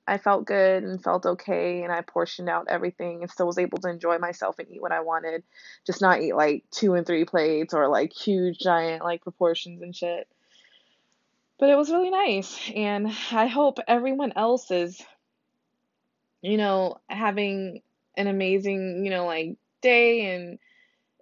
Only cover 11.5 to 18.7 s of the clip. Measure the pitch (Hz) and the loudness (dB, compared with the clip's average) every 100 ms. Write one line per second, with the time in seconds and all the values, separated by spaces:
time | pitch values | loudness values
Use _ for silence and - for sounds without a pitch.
11.5 | - 277 285 294 339 370 370 370 196 190 | 2 6 6 4 2 0 0 0 0 -4
12.5 | - - 208 208 202 214 220 - 226 233 | -10 -10 -4 -2 -2 -4 -6 -2 0 2
13.5 | 254 285 269 - 240 262 269 269 - 226 | 4 2 2 2 2 2 -2 -2 0 2
14.5 | 247 - 180 175 185 - _ _ _ _ | 0 0 -2 -2 -6 -20 _ _ _ _
15.5 | _ _ _ _ _ _ _ _ _ 180 | _ _ _ _ _ _ _ _ _ -2
16.5 | 214 208 190 185 - - 196 220 202 202 | 0 2 2 0 -4 -10 -4 -2 -2 -2
17.5 | 196 190 - _ _ _ - 202 196 190 | -4 -8 -12 _ _ _ -4 -2 0 2
18.5 | 196 196 | 0 0